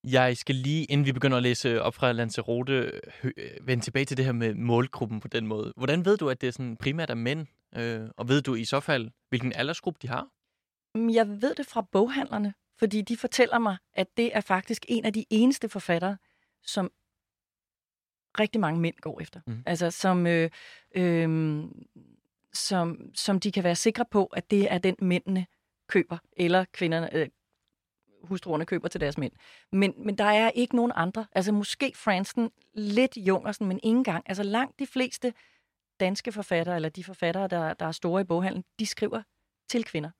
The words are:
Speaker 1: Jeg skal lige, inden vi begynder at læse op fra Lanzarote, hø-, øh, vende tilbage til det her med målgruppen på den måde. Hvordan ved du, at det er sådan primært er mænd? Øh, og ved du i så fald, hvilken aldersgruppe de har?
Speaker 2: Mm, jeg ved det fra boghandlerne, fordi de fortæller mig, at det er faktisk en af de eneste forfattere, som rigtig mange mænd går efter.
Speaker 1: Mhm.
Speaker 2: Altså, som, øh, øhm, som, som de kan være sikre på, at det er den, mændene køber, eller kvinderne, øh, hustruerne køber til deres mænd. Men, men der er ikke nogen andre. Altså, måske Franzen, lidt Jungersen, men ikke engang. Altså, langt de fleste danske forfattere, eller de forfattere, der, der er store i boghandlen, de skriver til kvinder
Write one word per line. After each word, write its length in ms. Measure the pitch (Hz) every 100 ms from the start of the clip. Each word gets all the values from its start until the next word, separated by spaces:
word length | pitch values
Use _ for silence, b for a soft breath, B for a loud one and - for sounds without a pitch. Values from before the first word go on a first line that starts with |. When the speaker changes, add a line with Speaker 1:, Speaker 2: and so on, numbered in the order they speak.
Speaker 1:
Jeg 340 | 131 127 127 120
skal 180 | - 131
lige, 300 | 131 156 151
inden 200 | 143 139
vi 60 |
begynder 260 | 127 135 127
at 60 |
læse 380 | 123 120 127 113
op 140 | - -
fra 160 | 131
Lanzarote, 880 | 117 117 110 113 120 127 131 117 - - -
hø-, 100 | 123 -
øh, 300 | - - 123
vende 160 | 123
tilbage 220 | 117 135 139
til 120 | 131
det 80 | 131
her 60 |
med 220 | 120 113 107
målgruppen 640 | 120 120 127 - 113 107
på 80 | -
den 200 | 117 110
måde. 260 | 107 113 117
Hvordan 280 | 127 160 180
ved 120 | 208
du, 120 | 147
at 120 | 127
det 60 | 127
er 40 |
sådan 260 | - 127 113
primært 320 | 135 156 160
er 60 | 117
mænd? 320 | 117 151 151 _ _ -
Øh, 260 | 117 113 110 -
og 100 | 120
ved 140 | 143
du 140 | 135 117
i 100 | 113
så 140 | 135
fald, 300 | 156 139 113 _ _
hvilken 240 | 123 127
aldersgruppe 460 | - 135 170 - 160
de 60 | 123
har? 200 | 123 269 _ _ _ _ _ _ 220
Speaker 2:
Mm, 140 | 233
jeg 180 | 226 208 208
ved 140 | 262 -
det 100 | 277
fra 160 | 233
boghandlerne, 720 | 202 190 233 269 - 208 208 - _ _
fordi 220 | 220 208
de 160 | 196 233
fortæller 400 | 247 - 240 233
mig, 180 | 220 185 _
at 140 | - 190 -
det 180 | 233 214
er 60 |
faktisk 440 | - 190 - 226 -
en 160 | 233 220
af 80 |
de 120 | 214 -
eneste 400 | 220 247 277 226
forfattere, 480 | 196 - 170 185 202 _ _ _ _
som 280 | - - 180 _ _ _ _ _ _ _ _ _ _ _ _ _ _ -
rigtig 220 | 214 226
mange 180 | 170 165
mænd 140 | 165 -
går 260 | 156 -
efter. 180 | 156 - -
Speaker 1:
Mhm. 160 | 113 127
Speaker 2:
Altså, 260 | 170 170
som, 360 | - 190 180 170
øh, 220 | 170 165 B B B B 185
øhm, 880 | 180 170 165 160 156 151 156 - - - 65 55 _ _ _
som, 560 | - - 190 170 160 - -
som 240 | - 190
de 120 | 208
kan 120 | 196
være 120 | 180 170
sikre 300 | 226 220 240
på, 140 | 208 185
at 260 | - -
det 200 | 202 190
er 40 | 180
den, 180 | 185 185
mændene 460 | 185 180 - 190 175 _ _ _ -
køber, 300 | 190 175 170 _ -
eller 280 | 170 185 185
kvinderne, 440 | - 170 165 165 156
øh, 120 | 147 _ _ _ _ _ _ _ _ _
hustruerne 420 | 170 185 - 156 165
køber 220 | 175 175
til 140 | 175
deres 160 | 147 139
mænd. 140 | 135 _ B B B
Men, 220 | 190 196 -
men 200 | 214 202
der 60 |
er 260 | 208 214 226
ikke 260 | 240 247 240
nogen 160 | 240 -
andre. 300 | 170 220 214
Altså, 200 | - 185
måske 400 | 208 202 - 269 -
Franzen, 560 | - 185 196 - 226 _ _
lidt 440 | 214 208 208 254 233
Jungersen, 500 | 190 190 - 208 196
men 100 | 185
ikke 140 | 220 240
engang. 260 | 254 170 -
Altså, 160 | 190
langt 360 | 208 220 269 -
de 80 | 269
fleste 460 | 254 254 - 247 - b b b _ _ _
danske 320 | 185 202 -
forfattere, 440 | 208 202 170 170 175
eller 140 | 160
de 140 | 185
forfattere, 440 | 180 185 170 185 190
der, 260 | 175 160
der 120 | - 165
er 60 |
store 300 | 165 175 185
i 20 |
boghandlen, 400 | 190 170 185 185 - -
de 60 | 214
skriver 360 | - 214 226 - _ _ _ -
til 140 | 240
kvinder 260 | 220 160 151